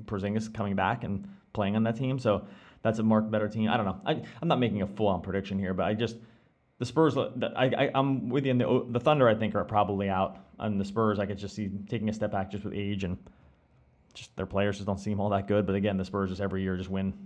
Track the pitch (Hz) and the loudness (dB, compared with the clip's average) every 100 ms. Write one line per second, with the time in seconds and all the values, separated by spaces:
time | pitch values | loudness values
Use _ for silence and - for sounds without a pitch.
0 | 110 104 101 110 110 - 104 98 92 120 | -8 -4 -2 -2 -4 -4 -2 0 0 0
1 | 90 95 - - _ - 98 107 113 117 | -4 -6 -8 -16 _ -2 0 2 0 0
2 | 131 131 120 98 - - - - 113 110 | -2 0 2 0 -2 -14 -20 -4 -2 2
3 | 110 110 107 107 104 110 107 120 98 90 | 4 4 4 0 0 0 2 2 0 -2
4 | - 156 - - 170 131 120 101 101 - | -2 -2 -4 -6 0 2 2 2 -2 2
5 | 104 90 90 95 95 98 95 92 90 107 | 2 2 0 -4 -2 -2 -2 0 0 0
6 | 117 - - - _ _ _ _ 120 131 | -2 -4 -14 -20 _ _ _ _ -2 4
7 | 160 135 - 127 - - 131 117 139 135 | 4 4 -2 -2 -4 0 2 2 2 2
8 | 139 135 123 143 135 123 120 123 - 120 | 2 0 0 0 2 2 4 2 2 0
9 | 151 151 123 110 110 101 87 104 98 98 | 4 6 6 6 2 0 0 2 2 2
10 | 98 95 95 - - - 110 101 98 101 | 0 2 0 -2 -16 -6 -2 -2 -2 2
11 | 110 101 101 98 98 - 98 98 - 117 | 2 2 0 -4 -8 -6 -6 -6 -6 -4
12 | 107 107 104 101 92 104 101 - 101 101 | -2 -2 -2 -2 -4 -6 -6 -4 -4 -4
13 | 95 92 - - - _ _ _ _ _ | -4 -6 -10 -20 -20 _ _ _ _ _
14 | _ - - - 92 95 101 98 101 95 | _ -20 -16 -8 -4 0 0 -2 -4 -4
15 | 107 101 101 98 98 104 95 98 101 95 | -2 -2 0 0 2 2 2 2 0 0
16 | 92 101 95 92 98 95 95 92 95 95 | -2 -2 -2 -2 -4 -2 -2 -2 -4 -4
17 | 95 92 | -4 -6